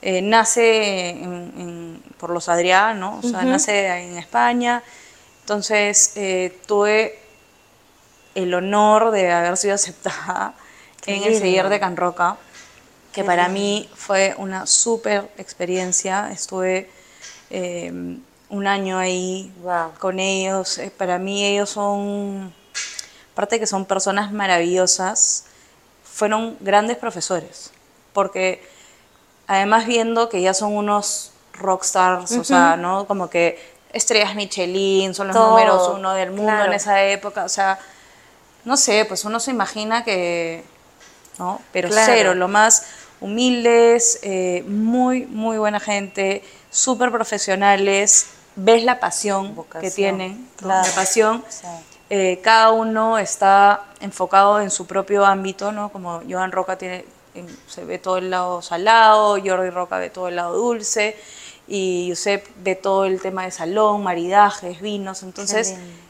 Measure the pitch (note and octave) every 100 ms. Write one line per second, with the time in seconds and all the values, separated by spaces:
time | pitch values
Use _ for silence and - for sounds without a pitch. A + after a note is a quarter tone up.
0 | G3 F#3 G3 A3+ A3 - A3+ A3 G#3 F#3+
1 | F3 F3 F3+ F3 F3 - F3 E3+ E3+ D#3+
2 | - - E3+ F3 E3 E3+ F3 F#3 G#3+ G#3+
3 | F#3 - A#3+ A3+ B3+ C4+ C#4+ G3+ G3 F3
4 | F3 F3 E3+ A#3+ A#3+ A#3+ A#3+ A#3+ A#3+ -
5 | - - _ _ - G#3 G3+ G#3+ G3+ G3+
6 | - - G3 F#3 F3+ F3+ - G#3 G#3 G#3+
7 | A3 - - _ _ _ _ _ _ _
8 | _ _ _ - F3+ F3+ F#3 G#3 G#3+ G#3+
9 | A3+ G#3 F#3 F3 E3+ F#3 G3+ G3+ F#3+ E3+
10 | F#3+ - E3+ F#3 G3 - - - - -
11 | - G3+ G3+ A3 G3 F#3 F#3 G3+ F#3+ E3+
12 | F3+ F3 F3 G3+ - - - - _ _
13 | _ - G3 F3 F3+ F#3+ G3+ G#3 - -
14 | - G3 G3 - F#3+ F#3+ F#3 - A#3 A3+
15 | A3 G#3 G3+ - F#3+ - F3 F#3 F#3 F3+
16 | G3 F#3+ G#3+ F#3+ - F#3 F#3 F#3 F#3+ -
17 | - - - - _ F#3+ F3+ F3 E3+ -
18 | - - - _ _ G3+ G3 G3 F#3+ F#3
19 | F#3 F3+ F#3 F#3 F#3+ F#3 F3 F3 E3 -
20 | F#3+ F#3 F#3+ F#3+ F#3+ F#3+ F#3 - G3+ -
21 | F#3 F3+ F#3+ G3+ G3+ G3+ G3+ G#3 G3+ G3+
22 | G3+ G3+ G3+ G3 F#3+ E3 _ - - -
23 | - - _ - G3+ A#3 G#3+ G3 F#3+ G3
24 | G3 G3 G#3 G#3 G3 F3 E3+ F#3 F3+ -
25 | F#3 - - - - _ _ _ _ _
26 | - - G#3 G#3+ A3+ A3+ G3 G3+ A3 A#3+
27 | A#3+ F#3 - F3+ - - - _ _ _
28 | _ - G3 F#3 F#3 F#3 - - - _
29 | _ _ _ _ - G3 G3+ A3 A3 A#3
30 | A3+ A#3 A#3 F#3+ F#3 F#3+ G#3 G#3 G#3 G#3
31 | G3+ - - _ _ - F#3+ F#3 - F#3+
32 | F#3 F3+ F3+ A#3 - A3 E3+ E3+ F3 F#3+
33 | G3+ G3 F3 F3 E3+ - - - _ -
34 | - A3 G3+ G3+ G3 - F3+ F#3 G3 G3
35 | F#3+ F3+ G3 G3+ A3 A3+ A3 F#3+ F3+ F#3+
36 | F#3+ F#3+ F3+ G3 G#3+ G#3+ G3+ G3+ G3+ G3
37 | G3 G3 G3+ G3+ F3+ - G3 F#3+ - -
38 | - - - _ _ _ A#3 C#4 C#4 G#3+
39 | G#3+ F#3 G3+ A3+ B3+ B3 F#3+ G#3+ G#3+ A3+
40 | A#3 F#3+ F3 E3+ E3 E3 - _ _ _
41 | - - - - F3+ G3+ - F#3 F3 G#3+
42 | A3 A#3 G3+ F3+ F3+ G#3 A3 - - -
43 | - - G3 G#3+ B3+ B3 A#3 A#3 A#3 A#3
44 | A#3 - G3+ F#3+ F#3 F3 F#3 G3+ A3 B3
45 | B3+ B3+ - G#3+ A3 A3 G#3+ G#3 G#3 G3+
46 | G3 - F#3+ G3 - - _ - - A#3+
47 | B3 A3+ A3 G#3 - F#3+ G3+ G3 G3 G3
48 | G#3 - - - _ - F#3+ A#3 A#3 A#3+
49 | F3 - G#3 G3 G3 D#3+ D#3+ E3 F#3 F3+
50 | G3 F#3+ F#3 G#3 B3+ - F#3+ F#3+ F#3 F#3+
51 | F#3+ A#3 G#3+ A#3 - - F3+ E3+ D#3+ -
52 | _ G3+ F#3 F3+ A3 A3+ A3+ A3+ A3 A3
53 | A3 A3+ G3 - G3 G3 G3+ G3+ - -
54 | G3+ - F#3 G3 G3+ G#3 G3+ - F3+ G3
55 | F#3+ G3+ G3 G3 F#3+ F#3+ G3+ G#3+ G#3 G3+
56 | F3+ E3+ E3+ F#3 F#3 F#3 F#3 F#3 F#3 F3+
57 | - _ _ F#3 F3 - - - F3 F3+
58 | F#3 F#3 F#3 F#3 F3+ F3 - E3+ G3+ A3+
59 | A3 G#3+ G#3+ G3+ F#3+ F#3 F#3 F3+ F3+ F#3
60 | F3+ F#3 F3+ F3 F3 F3+ A#3+ A#3 G#3 A3
61 | G#3 G#3+ - - - - - G3+ F#3+ F3+
62 | F3+ E3+ G#3+ G3 - - F#3 F#3 G3 G3
63 | F#3+ F#3 F#3+ F#3+ F#3 - E3 G3+ G#3+ G#3
64 | G3 F3 F3 G3+ G#3 - F3+ E3+ G3+ G3+
65 | F#3+ F#3+ F#3 F#3 G3+ G#3+ G#3 F#3 F3 E3+